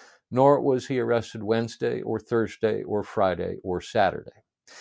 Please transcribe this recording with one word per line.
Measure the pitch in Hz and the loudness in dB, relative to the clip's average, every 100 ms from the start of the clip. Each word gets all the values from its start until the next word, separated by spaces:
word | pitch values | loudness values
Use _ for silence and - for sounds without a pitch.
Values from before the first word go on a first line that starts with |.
| - _ _ | -20 _ _
nor | 123 139 139 | 4 6 6
was | 139 127 - | 4 0 0
he | 131 | -2
arrested | 117 117 110 113 | 0 0 -2 -6
Wednesday | 104 113 117 - 123 113 | -2 0 0 -4 -4 -4
or | 110 110 | -4 -6
Thursday | - 120 104 - 110 104 | 0 0 0 0 -2 -2
or | - 104 | -2 -4
Friday | 98 - 95 87 90 90 | -4 2 2 2 -4 -6
or | 95 90 | -6 -6
Saturday. | - 110 95 73 - - _ _ _ - | -2 2 2 0 -8 -20 _ _ _ -20